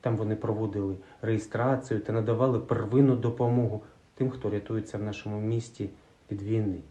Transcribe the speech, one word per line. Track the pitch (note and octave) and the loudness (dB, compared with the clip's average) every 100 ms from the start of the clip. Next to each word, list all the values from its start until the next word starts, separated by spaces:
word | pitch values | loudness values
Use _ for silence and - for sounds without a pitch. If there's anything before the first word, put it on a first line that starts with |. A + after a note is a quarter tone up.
Там | - A2 | 0 0
вони | G#2+ G#2+ | 0 -2
проводили | A#2 G#2+ A2 G2+ G2 F#2+ - - | -2 -2 0 -2 -2 -4 -10 -8
реєстрацію | A2+ A2 - A2+ B2 C3 - A2 | 0 0 0 0 2 0 0 -4
та | - | 0
надавали | A2+ A2 A2+ C3 A#2+ | -2 0 2 2 2
первинну | - A2 G2+ B2 C#3 A#2+ | 0 -2 2 6 6 6
допомогу | A#2 A2+ A#2+ A#2+ A#2 G#2+ - - _ | 2 2 2 4 2 0 -8 -20 _
тим, | - C3 | -4 -4
хто | B2 G#2+ | -2 -4
рятується | G#2 - A2+ G#2 G#2+ | -4 -4 -6 -4 -6
в | |
нашому | G#2 G#2 - G#2 | -6 -6 -6 -4
місті | G#2+ A2+ A2+ - G2+ - - _ _ | -2 -2 -4 -8 -8 -8 -20 _ _
від | G2+ | -8
війни. | G2+ A2+ G#2 F2+ - | -2 0 0 -4 -8